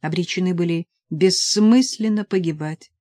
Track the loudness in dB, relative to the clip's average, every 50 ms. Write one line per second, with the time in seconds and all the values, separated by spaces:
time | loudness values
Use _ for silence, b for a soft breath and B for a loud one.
0 | -8 -6 -4 -4 -4 -4 -4 -2 -2 -2 0 0 -2 -2 -2 -4 -4 _ _ _
1 | _ -8 -2 0 2 2 2 0 -2 -2 2 4 4 6 6 6 4 2 -2 -6
2 | -4 -2 -2 -2 -2 -2 -2 -2 0 -2 -4 -4 -6 -8 -10 -12 _ _ _ _